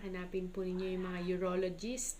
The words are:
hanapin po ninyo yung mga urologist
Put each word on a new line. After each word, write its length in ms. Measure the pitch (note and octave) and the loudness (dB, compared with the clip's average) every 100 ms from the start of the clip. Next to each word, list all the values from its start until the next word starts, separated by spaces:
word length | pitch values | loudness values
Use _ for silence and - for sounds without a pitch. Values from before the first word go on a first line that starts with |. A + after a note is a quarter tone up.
hanapin 480 | G3 F#3 F3+ F#3+ F#3 | -4 -4 -2 -2 -2
po 160 | G3 F#3 | 0 0
ninyo 320 | F#3 F#3 F#3 | 0 0 0
yung 80 | F3+ | 0
mga 140 | F3+ F3 F3+ | 0 0 2
urologist 800 | F3+ F3+ F#3 F3 A3 B3+ - - | 4 4 2 0 -2 -2 -2 -6